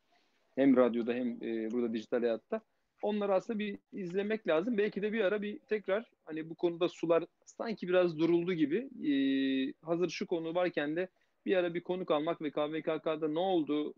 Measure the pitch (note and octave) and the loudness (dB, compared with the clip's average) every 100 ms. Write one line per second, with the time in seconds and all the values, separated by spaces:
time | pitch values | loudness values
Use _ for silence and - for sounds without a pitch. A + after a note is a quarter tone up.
0 | _ _ _ _ _ - C#3 B2+ B2 A#2+ | _ _ _ _ _ 4 6 6 6 2
1 | A#2 B2 B2 A#2 A#2 A2+ A2 A#2+ A#2 A2+ | -2 -2 -4 -6 -6 -4 -2 -2 -2 -4
2 | A2 B2 A#2 A2+ - A3 - _ _ _ | -4 -2 0 -2 -4 -8 -8 _ _ _
3 | G#3 G#3 G3+ F#3 - G#3+ G#3 G3+ _ A3 | -2 0 2 0 0 -4 -4 -8 _ -10
4 | F3 F#3+ G3+ A3 - D#3 A3 G#3 G#3+ G3 | -4 -4 -2 -2 0 0 2 0 0 -2
5 | G#3 A3 F#3 G#3 G#3 - - G#3+ G3 G3+ | -2 0 0 0 -4 -8 -4 -4 0 -2
6 | A#3 _ - D#3 D#3+ E3 F3 E3+ F3 - | -4 _ -10 -8 -8 -4 -2 0 -2 0
7 | E3 E3 E3 _ - - A#3 G3+ F3+ F3+ | 2 2 2 _ -16 -8 -6 -4 0 2
8 | F3 D3+ E3 E3+ F3 E3 C#3 G3 C4+ - | 2 2 4 4 2 2 2 0 -4 -4
9 | D3+ C#3 C3+ C3+ C3+ C3+ C3+ - D#3 E3+ | 0 2 2 2 2 0 -2 -6 -4 -2
10 | F3 - G3 E3+ D#3+ F3 F3+ E3 D3 E3 | -2 -4 -4 -4 -2 0 0 0 -2 -2
11 | F#3 _ _ _ G3+ F#3 F3 F3 - F#3 | -6 _ _ _ 0 2 2 -2 -4 -4
12 | F3 D3+ D#3+ E3 D3+ D#3 D3 D#3+ E3 D#3+ | 0 0 0 -4 -4 -2 -2 -2 -4 -2
13 | E3 D#3 D#3 D#3 F#3+ F3 C#3+ D3+ D3 | -2 -2 -2 0 2 2 2 -2 -2